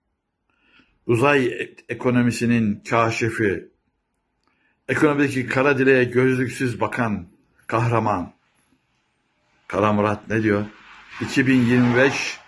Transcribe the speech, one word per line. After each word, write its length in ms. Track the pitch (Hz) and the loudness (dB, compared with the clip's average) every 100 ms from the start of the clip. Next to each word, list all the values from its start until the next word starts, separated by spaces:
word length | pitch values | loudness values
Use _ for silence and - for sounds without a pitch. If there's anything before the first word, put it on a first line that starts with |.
| _ _ _ _ _ _ _ _ _ _ - | _ _ _ _ _ _ _ _ _ _ -2
uzay 400 | 117 139 143 123 | 2 4 2 0
e-, 300 | - - - - | -4 -10 -14 -14
ekonomisinin 920 | 123 131 123 120 113 117 117 110 104 - | -6 -2 0 0 0 0 0 0 -4 -2
kaşifi, 760 | 117 113 113 117 113 104 85 - _ _ _ _ _ _ _ _ _ _ _ - | 0 0 0 -4 -2 -2 -4 -8 _ _ _ _ _ _ _ _ _ _ _ -6
ekonomideki 580 | 131 156 143 139 127 120 | 0 2 2 0 -2 -4
kara 320 | 131 139 131 | 0 2 2
dileğe 260 | 131 131 | 4 4
gözlüksüz 760 | 123 123 131 127 127 - 131 107 | 4 2 2 0 -2 -4 -6 -4
bakan 480 | 104 - 117 98 87 _ _ _ - | -4 -4 -4 -4 -8 _ _ _ -6
kahraman. 680 | 117 120 117 110 98 85 - _ _ _ _ _ _ _ _ _ _ _ _ - | -2 0 0 0 -2 -6 -14 _ _ _ _ _ _ _ _ _ _ _ _ -8
Kara 260 | 90 107 | -2 0
Murat 360 | 104 104 104 - | 2 0 -2 -4
ne 140 | 110 | -2
diyor? 240 | 107 101 104 - - - - - | 0 0 -2 -10 -20 -20 -20 -12
İki 260 | 113 147 131 | -4 0 2
bin 200 | 131 120 | 2 4
yirmi 300 | 127 123 120 | 4 4 4
beş 420 | 135 - - - | 2 0 -6 -10